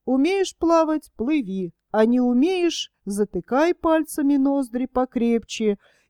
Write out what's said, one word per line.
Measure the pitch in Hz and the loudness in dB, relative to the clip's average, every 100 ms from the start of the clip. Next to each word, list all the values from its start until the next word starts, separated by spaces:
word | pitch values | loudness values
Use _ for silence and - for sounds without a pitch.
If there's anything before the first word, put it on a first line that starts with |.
| - | -4
Умеешь | 262 302 392 370 - | 0 2 0 -2 -2
плавать — | 330 330 320 311 - - | 0 2 2 -2 -6 -8
плыви, | 233 311 202 190 180 - _ | -4 -2 -2 -6 -8 -12 _
а | 214 220 | 0 2
не | 247 | 2
умеешь — | 247 247 311 370 349 - - _ - | 2 2 2 2 -2 -2 -10 _ -8
затыкай | 202 208 185 - 254 330 339 | -4 -4 -4 -4 0 0 0
пальцами | 330 320 302 - 277 285 | 0 0 0 -2 0 2
ноздри | 269 277 254 240 262 | 2 0 -2 -4 -4
покрепче | - 254 254 233 233 - - 220 202 _ _ _ | -2 -2 0 0 0 -2 -4 -2 -2 _ _ _